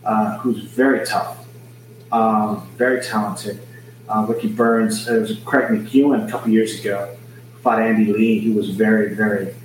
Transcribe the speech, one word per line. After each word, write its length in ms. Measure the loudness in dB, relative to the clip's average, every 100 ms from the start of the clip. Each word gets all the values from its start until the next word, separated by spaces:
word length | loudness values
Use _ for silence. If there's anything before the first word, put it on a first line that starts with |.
uh, 340 | -4 -2 0 -2
who's 260 | -4 -4
very 420 | -4 0 2 2 0
tough, 400 | -4 -4 -10 -18 -20 -20 -20 -20 -20 -4
um, 580 | 0 2 2 0 -4 -8 -2
very 240 | 0 0
talented. 580 | -2 -4 -4 -6 -8 -10 -12 -20 -20 -18 -6
Uh, 180 | -2 -2
Ricky 200 | -2 -2
Burns, 600 | 0 2 4 2 -2 0
uh, 40 |
there 80 | 0
was 160 | 0 -4
Craig 240 | -2 0 2
McEwen 580 | 0 2 4 4 2 -2
a 40 |
couple 200 | -4 2
years 280 | 2 2 -2
ago, 360 | -4 -4 -6 -12 -20 -20 -20 -6
fought 180 | 0 2
Andy 320 | 2 4 4
Lee, 280 | 4 2 2
who 120 | 2
was 160 | 0 0
very, 440 | 0 2 2 2
very 400 | 0 -2 -2 -4 -10